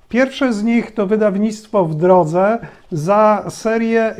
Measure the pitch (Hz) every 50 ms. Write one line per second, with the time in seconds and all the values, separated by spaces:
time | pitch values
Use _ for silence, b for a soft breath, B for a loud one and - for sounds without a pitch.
0 | b - - 240 269 262 - - 285 254 226 202 214 233 233 233 - - - -
1 | 202 190 220 214 214 208 185 202 214 226 214 - - - - 208 165 160 156 147
2 | 175 180 185 180 170 151 165 180 190 208 226 226 160 147 B B B - 185 151
3 | 147 185 202 214 214 214 214 196 - 175 - - - 220 226 226 226 226 226 226
4 | 226 220 214